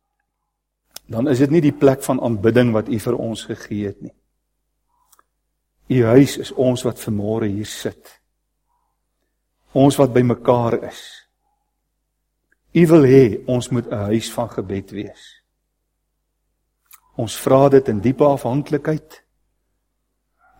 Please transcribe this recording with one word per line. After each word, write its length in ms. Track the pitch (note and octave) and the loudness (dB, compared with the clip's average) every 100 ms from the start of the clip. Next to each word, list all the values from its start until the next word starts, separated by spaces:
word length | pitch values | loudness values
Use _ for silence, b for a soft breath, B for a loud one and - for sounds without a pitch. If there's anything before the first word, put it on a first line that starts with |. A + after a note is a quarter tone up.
| _ _ _ _ _ _ _ _ _ - - | _ _ _ _ _ _ _ _ _ -20 -12
dan 200 | A2 C#3 | -6 -2
is 120 | B2+ | 0
dit 100 | C#3 | 2
nie 120 | E3 | 2
die 160 | D3 - | 0 2
plek 260 | C#3 C3 | 2 2
van 180 | - C3 | -4 -4
aanbidding 520 | B2+ A2 A2 A#2 B2 | -4 0 2 2 2
wat 160 | A2 A2 | 0 -4
u 100 | A#2 | -6
vir 160 | B2 A#2 | -4 -6
ons 280 | A2+ A2 | -6 -10
gegee 440 | - A2 - G#2 G2+ | -12 -14 -10 -8 -8
het 140 | - | -10
nie. 140 | - _ _ _ _ _ _ _ _ _ _ _ _ _ _ _ _ _ - | -18 _ _ _ _ _ _ _ _ _ _ _ _ _ _ _ _ _ -4
U 140 | B2+ | 0
huis 340 | A2+ C3 C#3 - | 4 6 4 0
is 140 | - | -10
ons 320 | - B2+ A#2+ | -2 -2 -2
wat 160 | A#2+ - | -6 -8
vanmôre 480 | - G2+ G#2 A2+ A2 | -8 -6 -4 -4 -6
hier 160 | G2+ G#2+ | -8 -10
sit. 560 | - A2 - - _ _ _ _ _ _ _ _ _ _ _ _ _ _ _ _ | -10 -12 -12 -20 _ _ _ _ _ _ _ _ _ _ _ _ _ _ _ _
Ons 240 | C3+ C#3 C3+ | 2 2 4
wat 160 | C3 | 2
bymekaar 680 | B2 B2 A2+ - A#2+ A#2 A2+ | 2 0 0 0 0 0 -4
is. 440 | - - - - _ _ _ _ _ _ _ _ _ _ _ _ _ _ _ | -8 -18 -20 -20 _ _ _ _ _ _ _ _ _ _ _ _ _ _ _
U 120 | D#3+ E3+ | 2 6
wil 180 | E3 | 6
hê 440 | C3 C3+ A#2+ G2+ - | 8 6 4 0 -4
ons 220 | B2 - | -4 -2
moet 180 | B2 A2+ | -6 -4
'n 180 | A2+ G2+ | -8 -4
huis 180 | A2+ - | -4 -4
van 180 | - A#2 | -10 -8
gebed 420 | - F#2+ G2 - | -8 -8 -10 -10
wees. 500 | G2+ G2+ - - _ _ _ _ _ _ _ _ _ _ _ _ _ _ _ _ _ _ - | -14 -14 -16 -20 _ _ _ _ _ _ _ _ _ _ _ _ _ _ _ _ _ _ -8
Ons 200 | A2+ - | -8 -4
vra 340 | C3+ C3+ C#3 | 2 4 6
dit 180 | C3+ C3 | 4 2
in 120 | G#2+ | -2
diepe 240 | - C3+ | -2 2
afhanklikheid 1000 | D3 C#3 A#2 C#3 C#3+ C#3+ D#3 D#3 _ - _ _ _ _ _ _ _ _ _ _ _ _ _ | 0 0 -2 -6 -4 -6 -4 -8 _ -20 _ _ _ _ _ _ _ _ _ _ _ _ _